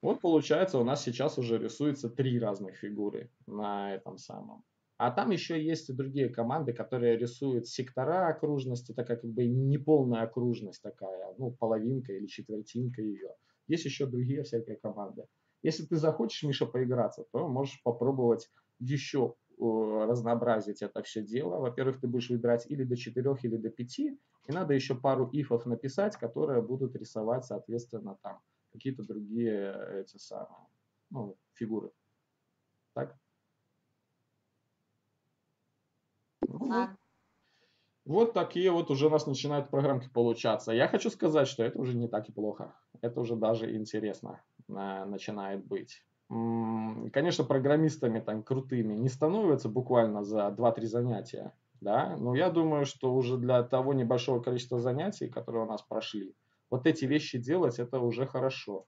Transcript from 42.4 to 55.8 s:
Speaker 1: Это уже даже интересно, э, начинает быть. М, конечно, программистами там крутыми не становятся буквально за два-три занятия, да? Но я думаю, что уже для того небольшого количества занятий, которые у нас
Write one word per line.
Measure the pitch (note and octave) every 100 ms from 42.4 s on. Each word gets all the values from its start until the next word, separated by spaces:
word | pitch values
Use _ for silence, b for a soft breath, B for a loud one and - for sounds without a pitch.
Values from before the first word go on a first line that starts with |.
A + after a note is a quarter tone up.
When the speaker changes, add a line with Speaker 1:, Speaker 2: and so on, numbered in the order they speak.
| G#2 - - - _ -
Speaker 1:
Это | A#2+ A#2+
уже | A#2 A#2
даже | A2 A2+ A2+ A2
интересно, | G#2+ G#2+ G#2+ - G2 F#2+ _ _ -
э, | G2+ G2 F#2+ G2
начинает | G2+ - G#2 G2 G2 -
быть. | - A#2+ - _ _ _
М, | A#2 A#2 A#2 A2+ A2+ A2 A2+ A#2
конечно, | C3+ E3 D#3+
программистами | C3+ C3+ C3 D3 D#3 - B2+ A2
там | - G#2+
крутыми | G#2+ C3 C3 B2+ A2 G#2+
не | B2+
становятся | B2+ D#3 G3+ G3+ C#3 A#2
буквально | A2 B2 B2 A2+ G#2
за | G2+ G#2+ G2+
два-три | G#2 A#2+ - A2
занятия, | A#2 A#2+ G#2+ - - G1+ _ _ _
да? | G2 G#2+ D#3 E3
Но | A#2+ B2+
я | F3+
думаю, | E3 D#3+ D3+ C#3
что | - C3
уже | B2+ B2 B2+
для | A#2+ B2
того | A#2+ C3 C3
небольшого | C3+ A#2 B2 B2+ B2
количества | B2 B2 B2 B2
занятий, | B2 B2+ F#3 G#3 -
которые | - A#2 A#2 A2+
у |
нас | G#2+